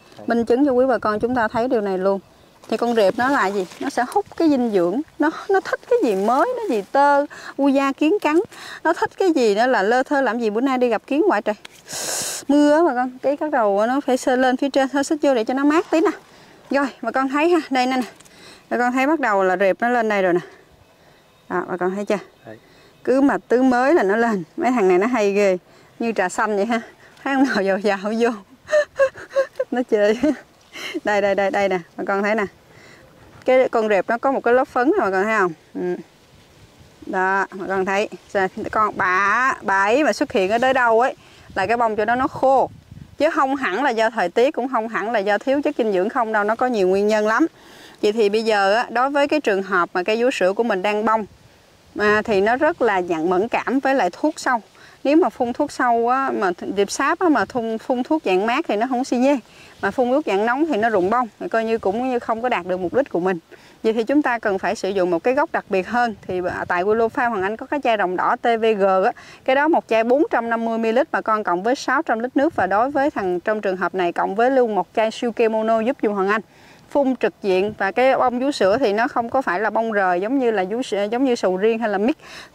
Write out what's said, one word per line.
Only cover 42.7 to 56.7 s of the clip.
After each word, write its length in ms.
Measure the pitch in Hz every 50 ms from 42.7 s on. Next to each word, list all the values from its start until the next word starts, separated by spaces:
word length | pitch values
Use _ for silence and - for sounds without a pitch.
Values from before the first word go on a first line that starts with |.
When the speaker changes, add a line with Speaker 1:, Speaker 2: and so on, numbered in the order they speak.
| - - - - - - - - - -
Speaker 2:
Chứ 120 | 277 311
không 260 | 339 320 285 269 269
hẳn 260 | 277 269 202 180 403 339
là 80 | 285
do 200 | 233 220 220 226
thời 180 | 233 226 190 175
tiết, 220 | - - 233 277
cũng 180 | 320 - 233 269
không 200 | 254 233 220 233
hẳn 240 | 220 175 180 214 240
là 60 | 220
do 200 | 190 208 202 208
thiếu 240 | - 269 262 294 285
chất 120 | 302 294 -
dinh 140 | 247 220 202
dưỡng 160 | 180 180 220
không 240 | - 269 233 220 220
đâu, 120 | 214 202
nó 120 | 208 220
có 100 | 226 262
nhiều 220 | 254 247 214 185 180
nguyên 180 | 190 196 202
nhân 200 | 208 214 214 208
lắm. 200 | 214 220 240 311 339 - - - - - - - - - - -
Vậy 100 | 214 208
thì 160 | 226 220 202
bây 160 | 202 220 226
giờ 300 | 226 214 202 196 196 202
á, 120 | 226 226 175
đối 200 | - 233 254 277
với 180 | 285 285 285 294
cái 120 | 320 302
trường 220 | - - 202 185 196
hợp 260 | 190 196 - 339 - -
mà 80 | 370 359
cây 200 | - 214 226 233
vú 80 | 254
sữa 220 | 269 - 190 180 196
của 100 | 214 233
mình 200 | 233 208 185 180
đang 220 | 208 208 208 214
bông, 220 | 220 220 220 220 - - - - - - _ _ _ _ _ _ _ - -
à, 240 | 208 208 208 214 208
thì 160 | - 220 190
nó 160 | 196 214 240
rất 260 | 262 320 302 349 - 262
là 200 | 226 202 185 180
dạng 280 | 175 175 160 156 180
mẫn 180 | 185 180 202 240
cảm 300 | - 190 - - 226 277
với 160 | - 269 269
lại 160 | 269 196 180 -
thuốc 280 | - - 302 320 -
sâu. 180 | - 285 262 226 196 - _ - - - - - -
Nếu 120 | 269 285
mà 120 | 320 359 233
phun 240 | - - 254 240 254
thuốc 200 | - 302 - -
sâu 360 | - 269 247 233 233 233 240
á, 220 | 247 269 269 262 240 226
mà 120 | 214 185
th-, 260 | 180 - - 196